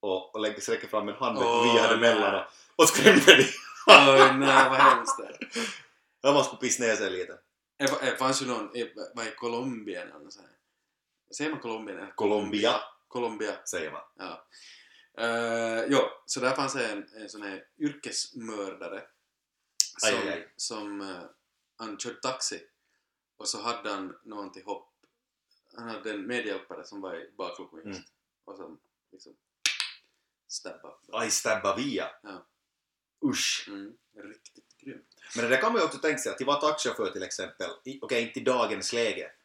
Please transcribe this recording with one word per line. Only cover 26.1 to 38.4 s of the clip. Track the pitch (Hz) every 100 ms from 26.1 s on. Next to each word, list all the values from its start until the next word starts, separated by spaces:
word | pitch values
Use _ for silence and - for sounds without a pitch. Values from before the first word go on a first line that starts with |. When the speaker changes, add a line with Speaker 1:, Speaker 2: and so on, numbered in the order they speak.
Speaker 2:
en | 101 98
medhjälpare | 120 104 95 - 87
som | 90 101
var | 95
i | 85 - -
bakluckan | 90 - 92 80
just. | 101 95
Speaker 1:
Mm. | - _ _ _
Speaker 2:
Och | - 95
som | 80 80 _ _ _
liksom | 92 - _ _ _ - - - - _ _ _ _ _
stabba. | - 92 - - - _
Speaker 1:
Aj, | 110 110
stabba | 101 120 107 98 98
via. | 139 101 - -
Speaker 2:
Ja. | 104 92 _ _ _ _ _ _ _ _ 147
Speaker 1:
Usch. | 110 - - -
Speaker 2:
Mm, | 101 101 123 _ 107 98
riktigt | 110 - - _ _
grymt. | - - _ _ - -
Speaker 1:
Men |
det | 117
där | 131
kan | 226
man | 233
ju | 156
också | -
tänka | 156 139
sig | 110
att | 98
det |
var | 131 143
taxichaufför | 151 151 123 - 98
till | 95
exempel. | 92 - 90 - 90 -
I, | 127 135
okej, | - 120
inte | 113 -